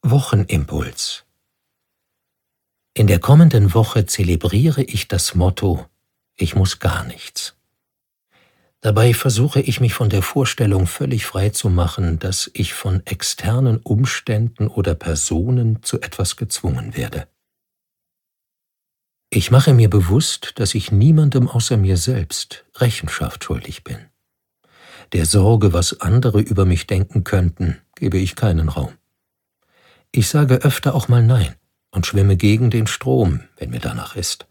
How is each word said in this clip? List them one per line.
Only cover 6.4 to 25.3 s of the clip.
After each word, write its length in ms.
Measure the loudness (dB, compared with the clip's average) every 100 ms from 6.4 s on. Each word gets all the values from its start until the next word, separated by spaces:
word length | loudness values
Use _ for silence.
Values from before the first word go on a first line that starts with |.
| -2 0
muss 240 | 0 0
gar 240 | -4 -4
nichts.“ 500 | -8 -12 -14 -12 -14 _ _ _ _ _ _ _ _ _ _ _ _ _
Dabei 320 | -2 4 4
versuche 480 | 4 0 0 0 0
ich, 200 | -2 0
mich 140 | -2
von 140 | 0 0
der 140 | 0
Vorstellung 640 | -2 -2 -2 0 0 2 0
völlig 400 | -2 -4 -4 -4
frei 240 | -2 -2
zu 180 | -2 -2
machen, 500 | 0 0 -2 -4 -2
dass 320 | -4 -6 -8
ich 200 | -6 -6
von 300 | -4 -4 -4 -4
externen 720 | -8 -6 -6 -2 0 2 0
Umständen 920 | -2 0 0 -4 -4 -2 -2 -2 -4
oder 260 | -2 -2
Personen 880 | -2 -4 -4 -2 -2 0 0 0 -2
zu 180 | -4 -8
etwas 360 | -8 -8 -8 -6
gezwungen 600 | -8 -6 -6 -6 -6 -8
werde. 320 | -8 -10 -12 _ _ _ _ _ _ _ _ _ _ _ _ _ _ _ _ _ _ _ _
Ich 200 | -4 4
mache 240 | 4 6
mir 160 | 6 6
bewusst, 640 | 4 2 2 0 -6 -12 -6
dass 180 | -4
ich 160 | -4 -2
niemandem 580 | 2 4 6 4 2 0
außer 280 | 0 0 0
mir 220 | 2 0
selbst 680 | 0 -2 -2 -4 -10 -16 _ -2
Rechenschaft 680 | -2 -2 -8 -6 -8 -8
schuldig 400 | -8 -8 -8 -16
bin. 140 | -14 -14 -16 _ _ _ _ _ _ _ -20 -20 -6
Der 140 | -2
Sorge, 460 | 2